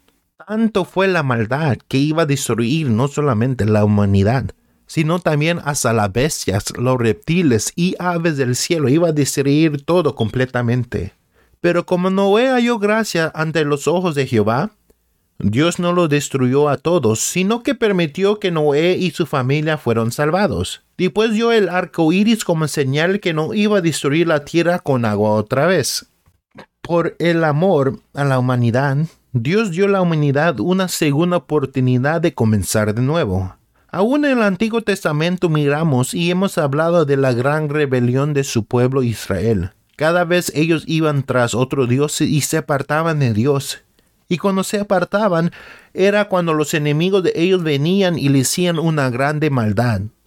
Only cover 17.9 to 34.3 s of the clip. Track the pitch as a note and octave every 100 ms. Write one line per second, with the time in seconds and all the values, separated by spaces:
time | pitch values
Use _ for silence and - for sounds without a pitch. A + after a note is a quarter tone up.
17.9 | F#3 E3 F#3 G3 G#3+ F#3 D#3+ D3+ C#3+ E3+
18.9 | E3 F3 - E3 C#3 B2+ D3+ D#3 D3+ A#2
19.9 | A2+ A2+ - D3+ F3+ G3 F2 - - _
20.9 | - F3+ G#3 A3+ G#3+ A#3 A3+ F3 F3+ E3+
21.9 | - D#3+ F#3 G#3+ A3 - D#3+ D#3 D#3 C3+
22.9 | C#3+ F3 G3+ F3+ D#3 D#3 G#3 G#3 G3+ E3
23.9 | - C#3+ D#3+ E3+ D3+ C#3+ E3 E3+ F3 -
24.9 | B2+ A2+ G#2 G#2+ G#2+ G#2 C3 E3 F3+ A#2
25.9 | - - _ _ _ _ - - _ -
26.9 | E3+ D#3+ - E3+ E3 D#3+ D3 F#3+ D#3 C3+
27.9 | A2 _ C#3+ C#3+ C3 B2+ B2 A#2+ B2 C#3+
28.9 | C#3 D#3+ _ _ B2 A#2+ G#3 A3 E3 G3
29.9 | G3 F3 D#3+ D3 C#3 E3+ A2+ F3 F#3 F3+
30.9 | - D#3 C#3 F3 F3 - D3 C3 C3 B2+
31.9 | B2+ C#3 E3+ E3 - A2+ G#2+ F2 A2 G#2+
32.9 | G#2+ C3 E3 A2+ F#2 F#2 - _ _ -
33.9 | E3+ A3 D4 D4